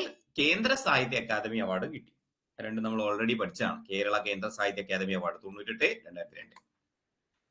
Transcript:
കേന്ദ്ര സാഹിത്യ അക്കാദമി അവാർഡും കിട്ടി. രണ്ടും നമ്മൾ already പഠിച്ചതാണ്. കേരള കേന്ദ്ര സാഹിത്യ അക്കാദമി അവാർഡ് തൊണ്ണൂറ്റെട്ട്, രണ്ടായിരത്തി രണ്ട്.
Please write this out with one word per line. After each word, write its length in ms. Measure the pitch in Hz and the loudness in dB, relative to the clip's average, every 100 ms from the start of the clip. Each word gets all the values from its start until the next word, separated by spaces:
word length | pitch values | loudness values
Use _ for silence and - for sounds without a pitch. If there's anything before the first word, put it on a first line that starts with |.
| 349 - _ - | 4 -6 _ 2
കേന്ദ്ര 340 | 147 185 254 | 2 4 2
സാഹിത്യ 440 | 269 180 135 127 123 | 2 4 4 4 0
അക്കാദമി 400 | 113 107 107 113 | 0 -2 0 -2
അവാർഡും 360 | 95 92 - | 0 0 -2
കിട്ടി. 180 | - - _ _ _ _ - | -8 -14 _ _ _ _ -10
രണ്ടും 220 | 110 110 | -6 -2
നമ്മൾ 180 | 110 110 | -2 0
already 360 | 104 104 113 110 | 2 2 2 2
പഠിച്ചതാണ്. 460 | 95 - 104 78 - | 0 0 -2 -2 -4
കേരള 280 | 98 101 104 | 0 2 2
കേന്ദ്ര 300 | 101 98 107 | 0 -2 -4
സാഹിത്യ 340 | 104 101 98 | 0 0 0
അക്കാദമി 300 | 98 95 95 | -2 0 2
അവാർഡ് 280 | 92 87 - | 0 0 -4
തൊണ്ണൂറ്റെട്ട്, 440 | 95 104 104 113 165 - 87 | -8 -10 -6 0 2 0 -10
രണ്ടായിരത്തി 340 | 87 85 76 | -12 -12 -14
രണ്ട്. 160 | - - _ _ _ _ _ _ _ _ _ | -18 -20 _ _ _ _ _ _ _ _ _